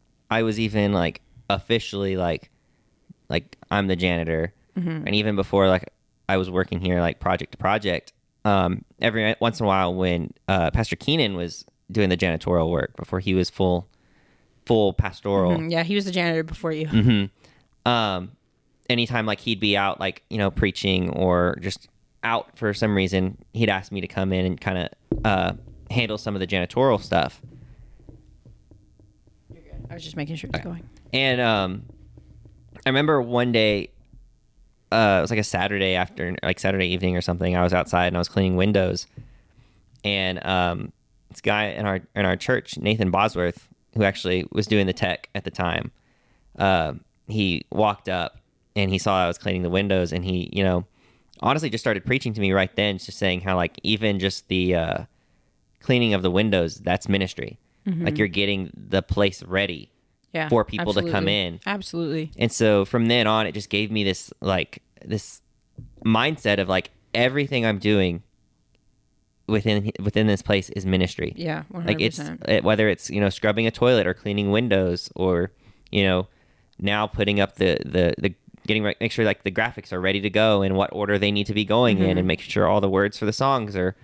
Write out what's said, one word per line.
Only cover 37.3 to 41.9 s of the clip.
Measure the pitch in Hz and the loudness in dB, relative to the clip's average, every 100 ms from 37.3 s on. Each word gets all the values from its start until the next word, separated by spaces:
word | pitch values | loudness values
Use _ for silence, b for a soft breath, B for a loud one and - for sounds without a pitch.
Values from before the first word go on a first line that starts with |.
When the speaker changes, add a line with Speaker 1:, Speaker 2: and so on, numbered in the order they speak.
| 87 90 90 | -2 0 2
Speaker 1:
I | |
was | 90 | 2
outside | 90 - 87 90 | 2 2 2 2
and | 87 | 0
I | |
was | 87 | -2
cleaning | 98 95 90 | 0 2 2
windows. | 98 98 92 92 - b b b b b b b _ _ | 2 2 2 -2 -8 b b b b b b b _ _
And, | 101 98 92 90 - | -2 0 -2 -4 0
um, | 92 90 87 - - _ _ _ | 0 0 -2 -8 -14 _ _ _
this | - | -6
guy | - 104 104 | -2 0 -2
in | - | -2
our, | 104 | -2